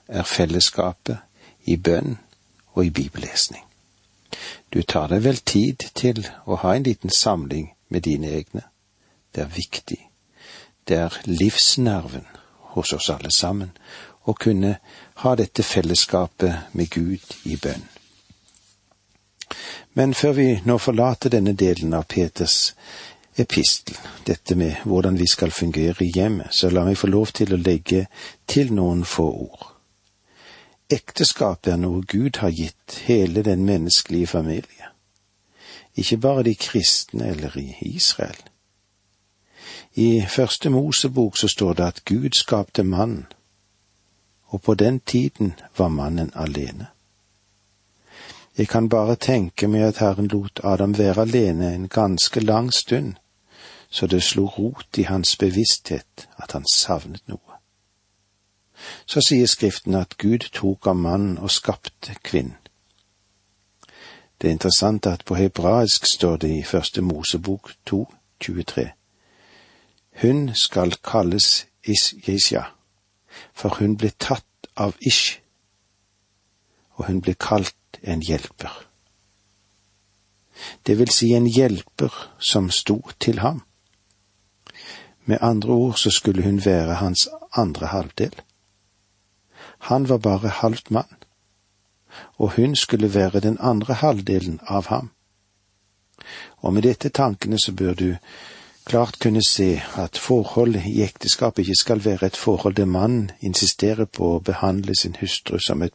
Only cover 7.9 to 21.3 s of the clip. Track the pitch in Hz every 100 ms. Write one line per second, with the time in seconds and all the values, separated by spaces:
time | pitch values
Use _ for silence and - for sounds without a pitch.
7.9 | 90 82 73 76 78 - - - _ _
8.9 | _ _ _ _ - 73 82 - - -
9.9 | - _ _ _ _ - - - _ -
10.9 | 85 85 - - 85 101 - - - 120
11.9 | 98 82 - - - _ _ - - 82
12.9 | 76 - 78 - - - 101 92 - -
13.9 | - - _ - 107 113 98 98 101 -
14.9 | - - - 131 123 101 - - - 82
15.9 | 85 - 92 87 - 92 82 - 85 85
16.9 | 85 85 95 - - - - 73 62 -
17.9 | - _ _ _ _ _ _ _ _ _
18.9 | _ _ _ _ - - - - - -
19.9 | - 135 127 147 139 131 110 98 120 -
20.9 | 117 123 117 127